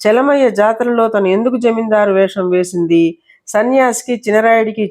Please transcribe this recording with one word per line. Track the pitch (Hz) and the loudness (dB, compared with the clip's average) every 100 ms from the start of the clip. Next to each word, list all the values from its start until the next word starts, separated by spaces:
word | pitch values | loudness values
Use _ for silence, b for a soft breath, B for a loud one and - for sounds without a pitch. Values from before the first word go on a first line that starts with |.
| 214 | 0
చలమయ్య | 233 277 277 254 | 0 2 2 0
జాతరలో | 196 214 226 240 233 226 | 2 0 0 -2 0 0
తను | 220 190 | 0 0
ఎందుకు | 196 240 247 | 0 0 0
జమీందారు | 240 226 226 214 208 | -2 -2 -2 0 2
వేషం | 190 190 196 180 | 2 0 -2 -2
వేసింది | 180 180 180 170 170 165 165 b b - | -2 -2 -4 0 2 0 -4 b b -6
సన్యాసికి, | 208 240 269 254 226 - 240 214 | -2 0 2 0 -2 -6 -6 -2
చినరాయుడికి | 214 226 226 226 220 208 | 0 2 2 0 -4 -4